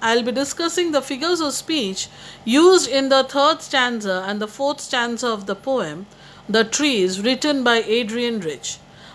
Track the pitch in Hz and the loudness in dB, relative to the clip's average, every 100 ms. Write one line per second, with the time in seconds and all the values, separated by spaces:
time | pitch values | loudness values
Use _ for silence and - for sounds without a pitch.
0 | 226 240 240 233 277 - 339 349 339 294 | 0 2 0 -2 -2 -4 -4 -2 0 0
1 | 254 262 330 349 302 - - 320 196 190 | -2 -4 -2 0 -2 -4 -4 -2 -2 -6
2 | - - - - 220 269 359 370 269 269 | -10 -14 -20 -10 2 6 8 6 4 0
3 | 269 269 262 277 294 320 - 269 247 233 | 4 2 2 2 2 2 -2 0 0 -2
4 | 202 185 190 208 214 - 277 285 - 254 | -2 -4 -4 -6 -6 -4 -4 -4 -4 -2
5 | 240 233 240 214 196 196 269 254 160 151 | -2 -4 -4 -4 -6 -6 -4 -2 -4 -8
6 | 202 - - - - 214 220 - 294 226 | -14 -20 -20 -16 -2 0 2 0 2 2
7 | 185 185 220 262 302 285 240 233 220 226 | 0 0 0 0 0 2 2 2 2 0
8 | 214 233 240 226 160 131 - - - - | 0 -2 -4 -4 -6 -8 -10 -14 -18 -20
9 | - | -20